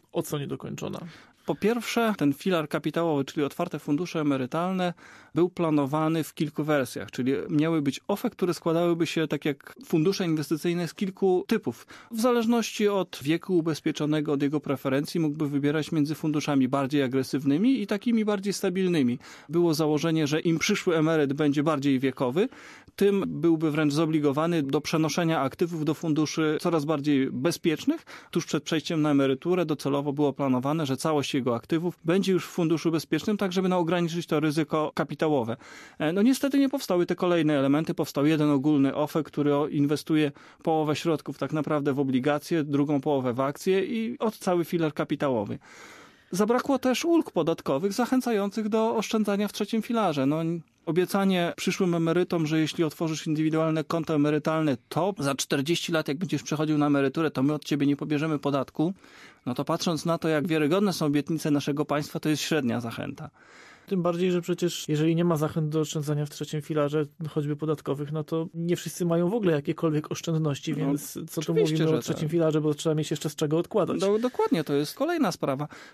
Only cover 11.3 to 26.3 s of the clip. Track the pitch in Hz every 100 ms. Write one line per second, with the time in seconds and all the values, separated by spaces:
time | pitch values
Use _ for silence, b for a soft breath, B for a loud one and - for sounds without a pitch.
11.3 | 180 - 220 - - - B B 226 247
12.3 | 240 226 233 214 - 202 202 175 - 135
13.3 | 165 - 180 160 156 160 - 151 156 151
14.3 | 143 143 151 - 135 139 135 139 175 156
15.3 | 151 147 143 143 156 143 165 147 151 160
16.3 | 147 151 139 127 139 131 143 131 135 127
17.3 | 139 139 147 240 254 202 208 247 226 214
18.3 | 208 196 - 196 180 185 170 123 123 B
19.3 | B B 170 170 151 156 151 165 160 143
20.3 | 151 175 160 - 202 - 165 156 160 139
21.3 | 139 151 143 147 147 143 131 131 - 127
22.3 | 147 247 B B B B - 196 196 160
23.3 | 147 165 160 160 151 151 143 160 160 143
24.3 | 139 165 170 135 147 - 160 156 180 165
25.3 | 160 131 - 170 165 151 151 165 151 151